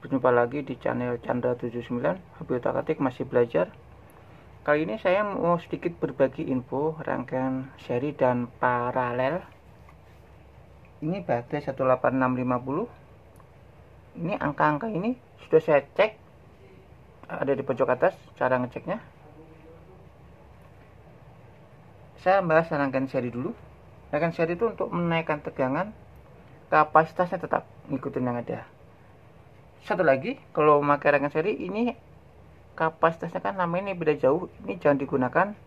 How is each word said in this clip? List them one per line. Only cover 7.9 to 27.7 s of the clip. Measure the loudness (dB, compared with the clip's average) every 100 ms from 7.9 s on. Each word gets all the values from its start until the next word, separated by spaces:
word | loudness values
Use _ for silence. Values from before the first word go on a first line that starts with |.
| -4 -4 0
dan | 2 2 -2 0
paralel. | 0 0 -2 -2 -2 -2 -2 -2 -8 -20 -20 -20 -20 -20 -20 -20 -20 -20 -20 -20 -20 -20 -20 -8
Ini | -4 -4 -2
baterai | -2 -2 -6
satu | -6 -2
delapan | 2 2 2 2
enam | 0 0
lima | -2 -2
puluh. | -2 -6 -6 -10 -20 -20 -20 -20 -20 -20 -20 -20 -20 -20 -20 -8
Ini | -6 -2
angka-angka | -4 2 2 2 -2
ini | -4 -4 -6 -10 -20
sudah | 4 4
saya | 6 2 2
cek, | 0 0 0 -20 -20 -20 -20 -20 -20 -20 -20 -20 -20 -14
ada | -6 -4
di | -4
pojok | -4 0 2 4
atas | 2 -2 -18 -2
cara | 0 2
ngeceknya. | -2 -8 -8 -8 -10 -20 -20 -20 -20 -20 -20 -20 -20 -20 -20 -20 -20 -20 -20 -20 -20 -20 -20 -20 -20 -20 -20 -20 -20 -20 -20 -20 -20 -20 -20 -6
Saya | 2 2
bahas | 4 2 2
rangkaian | 0 0 -2 -2
seri | -2 -4
dulu. | -4 -6 -8 -16 -20 -20 -20 -6
Rangkaian | -2 -2
seri | 0 -2 0
itu | -2
untuk | -2 -4
menaikkan | -2 0 0 0 -4
tegangan, | -6 -2 -2 0 -4 -8 -20 -20 -20 -20 -20 -20 2
kapasitasnya | 4 6 6 4 0 -2 -2
tetap | -2 -2 -2